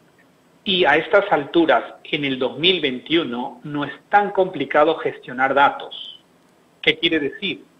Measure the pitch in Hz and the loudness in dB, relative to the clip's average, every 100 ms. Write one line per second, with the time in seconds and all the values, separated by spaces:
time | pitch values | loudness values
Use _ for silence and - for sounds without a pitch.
0 | _ _ _ _ _ _ - 180 151 151 | _ _ _ _ _ _ -2 2 4 2
1 | - 202 196 156 139 170 156 120 - - | 4 2 2 0 0 2 4 4 0 -12
2 | - 156 143 127 123 120 175 180 147 123 | -8 -4 -4 -2 -4 0 0 2 0 -4
3 | - 165 139 120 135 - 151 147 143 - | -2 -2 -2 -4 -8 -10 -10 -6 -6 -10
4 | - 208 202 190 185 - 202 151 156 156 | -2 0 0 0 -2 -2 0 2 2 2
5 | 139 - - 127 135 135 139 - - - | -4 -8 -10 -2 0 4 2 2 -10 -16
6 | - - _ _ _ _ _ _ - 151 | -18 -20 _ _ _ _ _ _ -2 0
7 | 170 160 135 - 190 135 - _ | 0 -2 -2 -6 -8 -8 -14 _